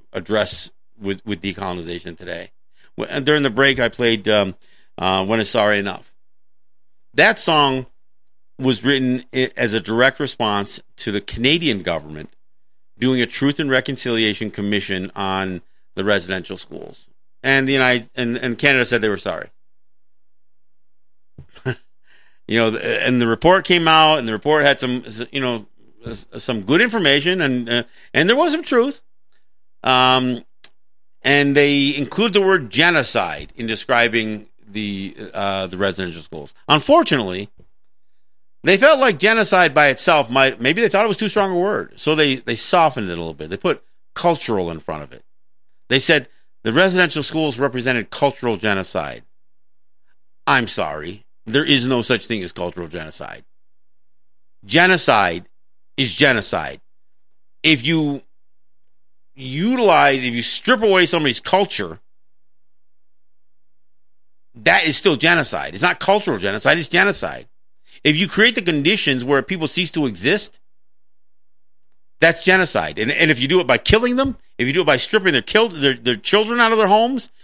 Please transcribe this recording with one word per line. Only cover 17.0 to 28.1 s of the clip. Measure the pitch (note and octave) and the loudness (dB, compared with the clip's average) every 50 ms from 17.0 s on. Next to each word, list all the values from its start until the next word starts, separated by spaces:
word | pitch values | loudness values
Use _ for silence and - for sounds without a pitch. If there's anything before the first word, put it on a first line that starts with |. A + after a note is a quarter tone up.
| - - - - - - - - - | -20 -20 -20 -20 -20 -20 -18 -6 -2
And | C3 C3+ C3+ C3+ | 0 0 2 2
the | C3 C#3 | 2 2
United, | C3+ C3 B2+ B2 B2 A2 - - | 2 4 4 2 0 -2 -6 -6
and, | B2+ B2 A#2 A#2+ | -4 -4 -4 -4
and | B2+ A#2 B2+ A#2 | -4 -4 -6 -4
Canada | - - C#3+ C3+ B2+ A#2+ | 0 0 2 2 2 2
said | - B2 A#2 G#2 | 0 0 0 0
they | G#2+ | 0
were | G2+ | -2
sorry. | F2+ - G2 E2+ - - - - - - - - - - - - - - - - - - - - - - - - - - - - - - - - - - - - - - - - - - - - - - | -2 -4 -6 -8 -8 -10 -14 -18 -20 -20 -20 -20 -20 -20 -20 -20 -20 -20 -20 -20 -20 -20 -20 -20 -20 -20 -20 -20 -20 -20 -20 -20 -20 -20 -20 -20 -20 -20 -20 -20 -20 -20 -20 -20 -20 -20 -20 -20 -10 -8
<laughs> | C3 A#2 - - - - - - - - - - - - - - - | -8 -8 -8 -14 -20 -20 -20 -20 -20 -20 -20 -20 -20 -20 -20 -8 -2
You | G#2+ | 0
know, | A#2 A#2 A2+ | 2 2 2
th-, | A2 - - A#2 A2+ - | 0 -2 -4 -4 -4 -2
and | - B2+ B2+ B2 | 0 0 2 2
the | A#2+ | 2
report | A2+ A2+ - - E3 F#3 F#3+ - | 0 0 2 4 4 4 4 4
came | - F3+ F3 E3 D#3+ | 2 0 2 4 4
out, | D#3+ D#3+ D#3 D#3 D#3 D3 | 6 6 6 6 4 2
and | A#2+ | 0
the | A2+ | -2
report | A2 G#2 - D3 D3+ D3+ C#3+ | -4 -2 0 0 2 4 4
had | C#3+ C#3 - | 4 2 2
some, | - B2 B2 B2+ - | -2 -4 -4 -6 -8
s-, | A2+ G#2+ A2 B2 - - | -10 -12 -12 -12 -8 -6
you | C#3 | -4
know, | C3 B2 A#2+ A2 G#2 - - - - - - - A2+ | -4 -4 -4 -6 -10 -14 -20 -20 -20 -20 -20 -18 -14
s-, | A#2 A#2 G2+ - - - | -14 -14 -14 -14 -16 -14
some | G#2+ - - B2 G#2+ | -10 -6 -6 -6 -4
good | F#2+ G2+ C#3 F3+ | 0 2 2 2
information, | A#3+ A#3+ G#3+ A3+ F3 C#3 C#3 D3 C#3 F3 F#3 F#3 | 2 2 0 0 2 2 2 2 2 0 0 0
and, | D#3+ C3+ B2+ B2 A#2+ A#2 | 0 0 -2 -2 -2 -2
uh, | A#2+ A#2+ A#2 - - - - - | -2 -2 -2 -4 -12 -20 -18 -4